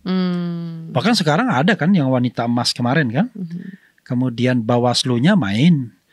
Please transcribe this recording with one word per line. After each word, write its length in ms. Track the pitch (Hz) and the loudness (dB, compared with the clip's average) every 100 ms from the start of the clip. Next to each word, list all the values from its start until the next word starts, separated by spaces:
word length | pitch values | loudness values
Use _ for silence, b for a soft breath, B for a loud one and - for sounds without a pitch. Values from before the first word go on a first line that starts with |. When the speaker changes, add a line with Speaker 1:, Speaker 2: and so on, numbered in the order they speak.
Speaker 1:
Hmm. 880 | 185 185 185 175 175 170 170 165 160 | -2 -2 -2 -2 -4 -6 -8 -12 -6
Speaker 2:
Bahkan 260 | 160 202 | -2 0
sekarang 320 | 240 156 147 131 | 2 2 0 2
ada 300 | 123 175 196 | 2 2 2
kan 160 | 151 | 2
yang 160 | 196 131 | 2 4
wanita 400 | 131 123 - 117 | 2 0 -2 -2
emas 240 | 120 120 | 0 -2
kemarin 340 | - 120 151 131 | -2 0 0 0
kan. 200 | 123 247 | 0 -2
Speaker 1:
Mhm. 460 | 196 170 175 185 B B B | -4 -10 -10 -14 B B B
Speaker 2:
Kemudian 560 | - 123 127 117 123 127 | -6 -2 -2 0 0 0
Bawaslu-nya 760 | 113 120 120 117 131 120 151 | 0 0 2 0 -2 2 2
main, 640 | 208 98 104 165 156 120 _ _ | 2 0 2 4 2 -2 _ _